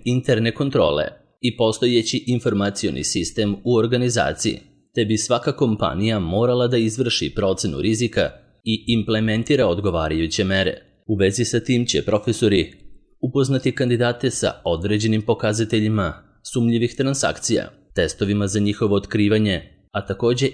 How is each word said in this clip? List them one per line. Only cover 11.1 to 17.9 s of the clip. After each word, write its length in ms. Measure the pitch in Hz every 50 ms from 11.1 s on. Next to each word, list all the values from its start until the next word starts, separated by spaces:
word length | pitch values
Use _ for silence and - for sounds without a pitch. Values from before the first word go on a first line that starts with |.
| 110
vezi 280 | 98 98 98 - 123 117
sa 160 | - - 117
tim 260 | - - 127 120 120
će 160 | - - 73
profesori 680 | - - 107 101 - 120 110 - 117 104 98 90 80 - - - - - - - _ _ _ _
upoznati 520 | - 127 - 139 131 135 139 131 - 135
kandidate 580 | 123 - 131 120 120 117 120 120 120 - - 123
sa 220 | - - 110 - - - -
određenim 580 | 85 85 82 90 98 107 107 113 110 110 110
pokazateljima 920 | 104 - 110 - - 107 104 113 113 110 117 110 107 107 110 104 92 78 - - - _ _ _ - -
sumnjivih 420 | - 127 117 117 117 113 120 117 -
transakcija, 720 | - 131 135 139 - - - - - - - 110 - - - - _ _ _